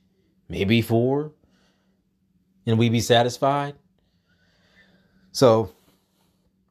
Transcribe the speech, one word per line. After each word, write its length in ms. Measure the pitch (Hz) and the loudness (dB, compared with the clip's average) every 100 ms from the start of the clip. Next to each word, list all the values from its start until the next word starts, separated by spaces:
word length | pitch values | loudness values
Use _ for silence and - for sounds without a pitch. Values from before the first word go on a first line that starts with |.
| _ _ _ _ - | _ _ _ _ -14
maybe 340 | 90 101 117 | -6 0 0
four, 500 | 113 117 127 143 151 - _ _ _ _ _ _ _ _ _ _ _ _ 117 | 0 -2 0 -4 -8 -16 _ _ _ _ _ _ _ _ _ _ _ _ -2
and 120 | 113 | 0
we'd 140 | 117 | 0
be 80 | 117 | 0
satisfied. 720 | - 117 120 - 139 143 143 143 _ _ _ _ _ _ _ _ _ _ _ _ _ _ _ | 2 0 0 -2 -2 -2 -6 -12 _ _ _ _ _ _ _ _ _ _ _ _ _ _ _
So, 420 | - 127 110 110 - _ _ _ _ _ _ _ _ _ | 2 4 4 0 -12 _ _ _ _ _ _ _ _ _